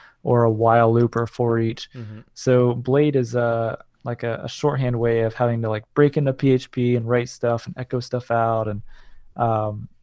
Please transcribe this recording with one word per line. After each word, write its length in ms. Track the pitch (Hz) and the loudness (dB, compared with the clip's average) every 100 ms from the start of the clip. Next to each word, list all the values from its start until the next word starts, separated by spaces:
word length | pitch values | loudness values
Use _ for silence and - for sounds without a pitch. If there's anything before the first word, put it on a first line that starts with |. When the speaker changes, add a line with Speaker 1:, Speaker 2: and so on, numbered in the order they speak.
| - _ - | -20 _ 0
Speaker 1:
or 180 | 120 | 4
a 80 | 117 | 4
while 420 | 107 113 117 113 | 4 4 6 6
loop 220 | 117 117 117 | 4 2 0
or 140 | 117 | -4
for 320 | - 120 117 | -2 -2 0
each. 320 | 113 113 - | -2 -4 -12
Speaker 2:
Mm-hmm. 280 | 127 107 107 - - | -16 -16 -16 -20 -8
Speaker 1:
So 400 | - 127 123 120 | 2 4 4 0
Blade 400 | 123 139 151 135 | 0 2 2 2
is 220 | 117 123 | 0 0
a, 420 | 120 117 113 - _ _ | 0 0 -2 -6 _ _
like, 220 | 123 117 120 | -10 -8 -6
a, 160 | 113 | -6
a 60 | - | -8
shorthand 500 | - 147 135 127 120 | -4 -2 0 -2 0
way 220 | 117 117 | 0 0
of 140 | 113 - | 0 0
having 280 | 120 117 | -2 0
to, 60 | 113 | -2
like, 160 | 107 - - | -6 -4 2
break 220 | 147 151 | 2 4
into 160 | 139 | -2
P 180 | 135 139 | 0 2
H 220 | 127 - | 2 0
P 240 | - 123 120 | -2 0 0
and 120 | 113 | 0
write 200 | 123 123 | 0 -2
stuff 380 | - 120 117 - | -4 -2 -2 -4
and 80 | - | -12
echo 220 | 127 127 | -8 -6
stuff 320 | 120 123 - | -4 -6 -2
out. 340 | 117 113 113 110 | 0 0 0 -2
And, 160 | 101 - - - - - - | -6 -10 -16 -20 -20 -14 -4
um, 520 | 117 110 107 104 117 _ | 0 0 -2 -6 -12 _